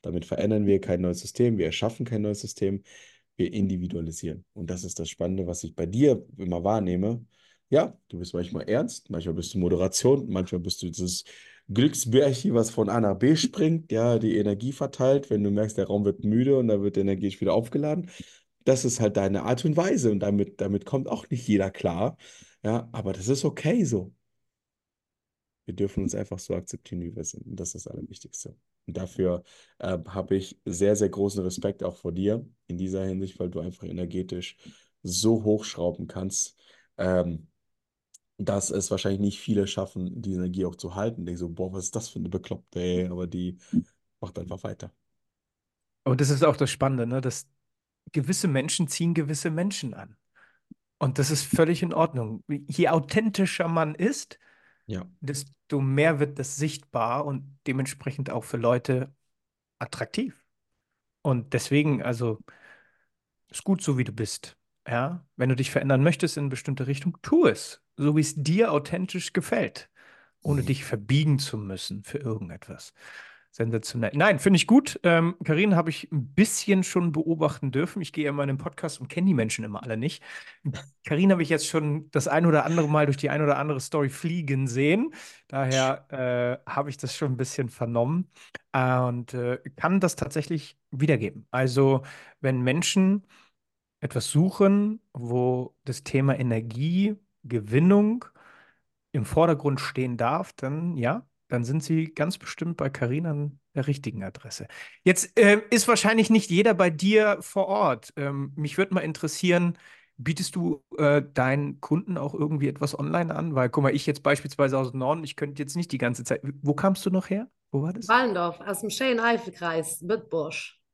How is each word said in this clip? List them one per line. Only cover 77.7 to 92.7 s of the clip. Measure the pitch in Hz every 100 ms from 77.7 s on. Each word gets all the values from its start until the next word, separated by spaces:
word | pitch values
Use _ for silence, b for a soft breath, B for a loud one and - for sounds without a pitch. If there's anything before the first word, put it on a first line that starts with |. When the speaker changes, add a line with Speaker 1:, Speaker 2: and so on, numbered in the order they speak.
Speaker 2:
dürfen. | 131 170 -
Ich | 165
gehe | - 147
immer | 143
in | 139
den | 135
Podcast | 165 - 165 -
und | 120
kenne | - 190
die |
Menschen | 147 110 -
immer | 110 104
alle | 123 110
nicht. | 139 - B B B B 147 - - _
Carine | - 151 196
habe | 185
ich | 156
jetzt | 160 -
schon | 160 151 151 156
das | 151 135
ein | 147 170
oder | 151
andere | - 165 151
Mal | 151 147
durch | 139
die | 143
ein | 143
oder | 151 139
andere | 147 139
Story | - 156 139
fliegen | 139 170 175 147 135 135
sehen. | 120 143 190 311 B B B _
Daher, | 135 131 131 131 135 _ 139 127 123 123 123 -
äh, |
habe | - 143
ich | 135
das | 135 -
schon | 147
ein | 127
bisschen | 131 - 123
vernommen, | - 117 117 123 165 180 B B B _
äh, | 135 127 127
und, | 127 123 120
äh, | 123 120 127 - -
kann | 170 190
das | 180 -
tatsächlich | 135 156 147 160 - _ _
wiedergeben. | 131 156 131 101 - -
Also, | 127 131 123 135 135 135 B B B
wenn | 135 127
Menschen | 123